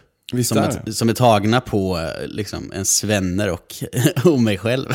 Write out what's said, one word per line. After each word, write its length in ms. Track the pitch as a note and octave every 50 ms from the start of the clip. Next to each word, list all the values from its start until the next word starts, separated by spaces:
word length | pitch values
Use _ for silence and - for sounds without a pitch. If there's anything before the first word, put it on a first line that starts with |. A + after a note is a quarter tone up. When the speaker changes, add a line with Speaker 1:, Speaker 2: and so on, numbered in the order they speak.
| - _ _ _ _ - -
Speaker 1:
Visst 160 | B2 A#2+ -
Speaker 2:
som 80 | - C#3+
Speaker 1:
är 40 |
Speaker 2:
att, 240 | C#3 D3 B2 - -
Speaker 1:
det. 80 | G#2+ G#2+
Speaker 2:
som 160 | - A2+ A2+
är 40 | A2
tagna 480 | - B2+ A#2+ A2 G#2 G2 G#2+ A2+ B2+
på, 360 | - - - G#2 F#2+ F#2 F#2 E2+
eh, 280 | E2 D#2 - - - -
liksom, 440 | - - G#2 - - E2+ - - -
ens 300 | F#2+ F#2+ - - - -
vänner 460 | G2+ G#2+ G2+ F#2+ F2+ F2 F#2+ G#2 G2
och, 260 | E2+ F2 - - - - - - - B2 A#2+ D#3 - - -
<laughs> 20 |
och 140 | F3 D#3 C3
mig 160 | A#2 A2 G#2 F#2
själv. 320 | G#2 A2 B2 C3+ C3 - A2+